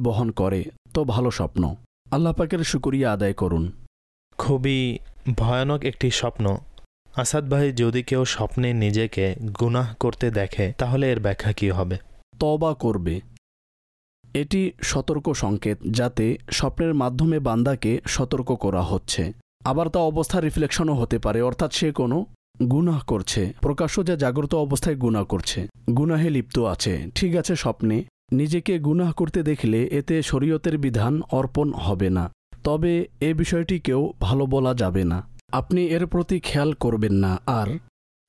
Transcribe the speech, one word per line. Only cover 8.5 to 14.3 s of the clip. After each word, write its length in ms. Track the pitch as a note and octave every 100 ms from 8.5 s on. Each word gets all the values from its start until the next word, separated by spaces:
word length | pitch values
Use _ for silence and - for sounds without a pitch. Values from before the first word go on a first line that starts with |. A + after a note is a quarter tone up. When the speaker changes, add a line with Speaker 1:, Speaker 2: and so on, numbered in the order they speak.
| - B2
Speaker 2:
নিজেকে 600 | A#2 G#2 G#2+ A2+ - F#2+ F#2 A2+ G#2
গুনাহ 340 | A#2 B2 A#2+
করতে 360 | A2 B2 - A#2+
দেখে, 420 | G#2 F#2+ - G2 -
তাহলে 340 | B2 C3+ C3+
এর 80 | A#2
ব্যাখ্যা 320 | G#2 G2 G#2+
কী 180 | G2+ G2+
হবে? 280 | F#2 F2+ F2+ - - - -
Speaker 1:
তওবা 340 | D3+ D3+ D#3+
করবে। 460 | D3 A#2+ G2+ E2+ E2+ - - _ _ _ _ _ _ _ _ -